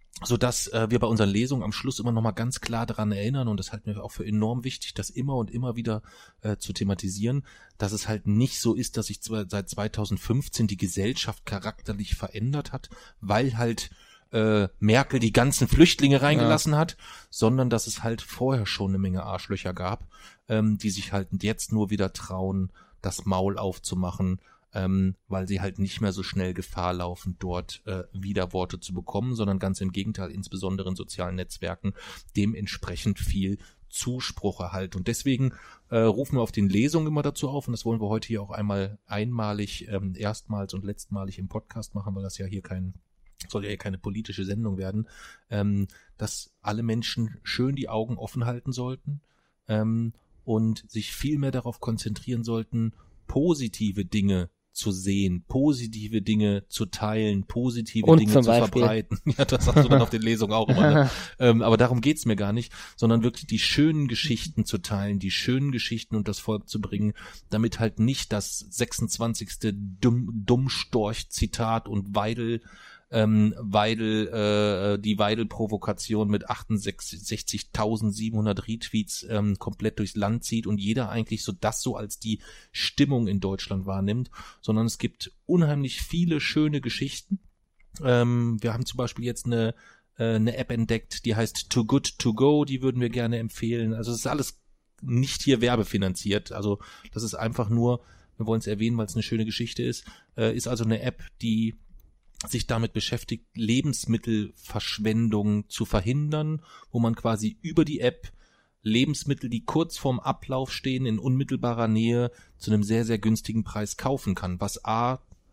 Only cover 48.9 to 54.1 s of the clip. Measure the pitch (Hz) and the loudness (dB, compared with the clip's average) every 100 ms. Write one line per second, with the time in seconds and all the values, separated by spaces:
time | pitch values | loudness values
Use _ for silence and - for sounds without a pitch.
48.9 | 131 - 143 - _ _ _ - 107 110 | -8 -8 -10 -12 _ _ _ -2 0 2
49.9 | 113 117 - _ _ - 110 113 110 - | 0 -2 -6 _ _ -2 2 2 0 -4
50.9 | 113 101 - 135 151 139 127 120 - - | -8 -6 -4 -2 0 0 -2 -6 -6 -4
51.9 | 113 - 107 - 120 113 113 113 117 113 | -4 -4 -6 -4 -4 -2 -2 -2 0 -2
52.9 | - - - - - 160 156 120 - 110 | -4 -14 -20 -4 2 4 2 0 -2 -2
53.9 | 95 90 | 0 0